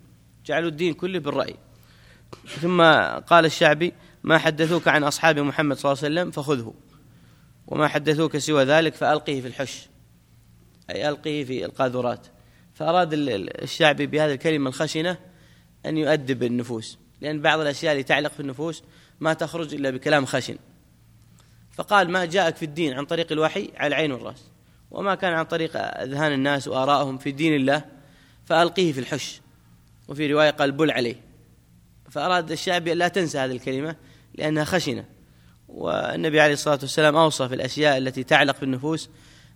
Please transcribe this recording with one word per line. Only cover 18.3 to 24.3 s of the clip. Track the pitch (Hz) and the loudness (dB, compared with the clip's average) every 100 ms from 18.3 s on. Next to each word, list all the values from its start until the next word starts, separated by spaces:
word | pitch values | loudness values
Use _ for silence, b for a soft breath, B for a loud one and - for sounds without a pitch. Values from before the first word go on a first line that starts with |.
في | - | -6
النفوس | 143 127 165 156 - b b b | -10 -6 -8 -8 -16 b b b
ما | 156 | -2
تخرج | 156 156 170 156 | -2 -4 -6 -8
إلا | 147 135 | -6 -4
بكلام | 131 147 151 131 | -4 0 0 0
خشن. | 131 - - _ _ _ _ _ - _ b b b b | -4 -6 -12 _ _ _ _ _ -20 _ b b b b
فقال: | - 165 202 180 | -12 2 4 4
"ما | 185 175 | 0 0
جاءك | 185 165 156 | 2 0 0
في | 160 | -8
الدين | 147 160 | -4 -4
عن | 127 143 | -4 -4
طريق | 165 165 | -4 -2
الوحي | 156 156 196 - - | 0 0 -2 -8 -4
على | 143 | -2
العين | 139 156 | 0 -2
والرأس، | 123 113 | -4 -10